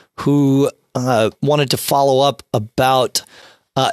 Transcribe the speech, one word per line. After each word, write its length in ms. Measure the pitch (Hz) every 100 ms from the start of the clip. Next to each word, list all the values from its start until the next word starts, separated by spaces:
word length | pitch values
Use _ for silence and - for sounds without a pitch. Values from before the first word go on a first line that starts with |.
| _ -
who, 480 | 147 143 139 135 139 - _ 131
uh, 360 | 127 117 110 -
wanted 280 | 139 147 143
to 60 | 123
follow 420 | - 139 139 131
up 220 | 143 - -
about, 680 | 123 107 - 131 131 117 - - - - _ _ -
uh, 160 | 127